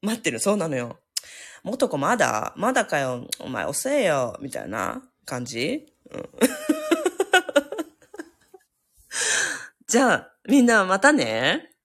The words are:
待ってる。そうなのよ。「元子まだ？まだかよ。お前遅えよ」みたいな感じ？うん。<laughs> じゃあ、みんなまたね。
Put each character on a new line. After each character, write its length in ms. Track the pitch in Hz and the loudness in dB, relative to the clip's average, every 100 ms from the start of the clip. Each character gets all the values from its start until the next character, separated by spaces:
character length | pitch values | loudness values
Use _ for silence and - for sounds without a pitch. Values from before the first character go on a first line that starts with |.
待 160 | 202 226 | -4 -2
っ 40 | |
て 80 | 170 | -4
る。 100 | 117 | -2
そ 140 | 196 | 0
う 20 | 208 | 0
な 120 | 165 | 0
の 60 | |
よ。 240 | 135 120 - _ - - - - - | -4 -6 -12 _ -14 -14 -20 -20 -14
「元 280 | 175 220 202 | -10 0 0
子 80 | 143 | 2
ま 180 | 143 233 | 0 2
だ？ 380 | 131 110 - - | 2 0 -4 -2
ま 160 | 208 | 0
だ 140 | 262 208 | 0 0
か 120 | 151 | 0
よ。 300 | 135 123 - - | -2 -4 -8 -10
お 100 | - | -8
前 180 | 120 80 | -6 -4
遅 240 | 151 262 | -4 -2
え 140 | 285 | 0
よ」 340 | 208 143 117 - | 2 2 -2 -6
み 100 | - | -10
た 140 | - | -10
い 40 | - | -8
な 340 | 107 95 - - _ - | -4 -4 -6 -12 _ -10
感 180 | 131 | -8
じ？ 480 | 120 117 139 294 - _ - | -6 -4 -4 -4 -10 _ -16
う 60 | - | -14
ん。 140 | - - | -14 0
<laughs> 3500 | - - 622 622 622 640 571 359 381 370 370 - 285 427 320 _ _ - - _ _ - _ _ _ _ _ - - - - - - _ _ | 0 0 -4 -4 0 0 -2 -2 2 2 2 -2 -2 -10 -12 _ _ -20 -20 _ _ -20 _ _ _ _ _ -6 -2 0 -2 -6 -12 _ _
じ 120 | 233 | 2
ゃ 140 | 262 | 4
あ、 200 | 151 - _ - | 2 -2 _ 2
み 140 | 277 | 6
ん 40 | 240 | 6
な 200 | 220 185 | 6 4
ま 120 | 196 | 4
た 140 | 285 | 6
ね。 640 | 302 120 110 131 240 - _ | 4 2 0 0 0 -4 _